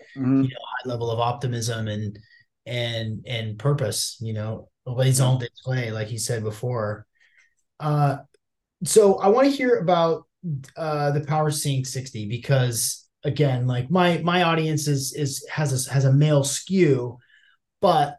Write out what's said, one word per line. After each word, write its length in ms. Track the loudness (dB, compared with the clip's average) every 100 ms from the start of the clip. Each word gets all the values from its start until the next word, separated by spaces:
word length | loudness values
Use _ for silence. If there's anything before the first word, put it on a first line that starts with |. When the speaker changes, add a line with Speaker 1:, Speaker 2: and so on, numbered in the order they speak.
| -18 -4
Speaker 1:
Mm-hmm. 260 | 2 2 2
Speaker 2:
you 40 |
know, 60 | -4
a 160 | -10
high 160 | -10 -6
level 220 | -6 -4
of 80 | 0
optimism 680 | -2 -2 -4 -4 -4 -4 -4
and, 300 | -4 -6 -10 -20 _ _ _ -10
and, 580 | -6 -4 -4 -6 -8 -8
and 320 | -6 -6 -2
purpose, 580 | 0 0 -2 -4 -6 -8
you 140 | -8
know, 360 | -6 -6 -8 -12 _ -8
a 80 | 0
raison 440 | 2 4 4 2
Speaker 1:
Yeah. 80 | -2
Speaker 2:
d'etre, 440 | -10 -6 -4 -4
like 200 | -6 -6
you 60 | -6
said 260 | -4 -4
before. 640 | -4 -6 -6 -4 -4 -6 -12 _ _ _ _ _ _ _
Uh, 380 | -2 2 2 0 -8 _ _ _ _ _
so 360 | 2 6 6 6
I 80 | 4
wanna 220 | 6 4
hear 260 | 2 2 2
about, 500 | 2 2 2 0 -6 _ -8 -8 -8 -10
uh, 360 | -4 -2 0
the 100 | 0
Power 300 | 0 0 0
Sync 340 | 0 0 -2 -2
sixty, 420 | -8 -8 -10 -8
because 800 | -8 0 2 2 0 -4 -6 _ _
again, 440 | -6 0 0 2 0
like, 240 | -2 0
my, 260 | 2 2 2
my 180 | 0 2
audience 460 | 2 2 0 0 0
is, 260 | -2 -2
is, 320 | -4 -4 -6 -8
has 380 | -4 -2 -2 0
a, 60 |
has 120 | 2 4
a 60 |
male 320 | 6 6 4
skew, 760 | 2 -4 -2 2 4 4 -2 -10 _ _ _ _ _ _
but 380 | 2 4 2